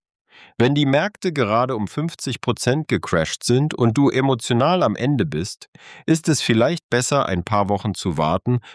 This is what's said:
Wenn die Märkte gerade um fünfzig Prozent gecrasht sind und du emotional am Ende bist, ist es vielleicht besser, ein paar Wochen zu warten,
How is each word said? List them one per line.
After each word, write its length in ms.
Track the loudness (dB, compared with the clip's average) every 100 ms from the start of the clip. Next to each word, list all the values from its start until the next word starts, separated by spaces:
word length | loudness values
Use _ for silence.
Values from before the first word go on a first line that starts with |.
| _ _ _ -20 -18 0
Wenn 180 | 2
die 120 | 2 2
Märkte 460 | 2 0 -4 -4
gerade 440 | -2 0 0 0 -2
um 100 | -4
fünfzig 540 | -4 -6 -6 -8 -6
Prozent 480 | -4 -2 0 0 0
gecrasht 560 | -4 0 0 0 -4
sind 300 | 0 2 2
und 200 | 2 2
du 140 | 4 2
emotional 760 | 2 0 -2 0 2 2 2
am 140 | 0 0
Ende 300 | 0 0 0
bist, 420 | -2 -6 -10 -20 -20 -20 -10 -2
ist 220 | 0 0
es 120 | 0
vielleicht 480 | 2 2 2 0 -2
besser, 360 | -2 2 0 0
ein 180 | -4
paar 240 | -2 -2 0
Wochen 260 | -2 -2
zu 220 | -4 -4 -2
warten, 440 | 0 0 -2 -4 -4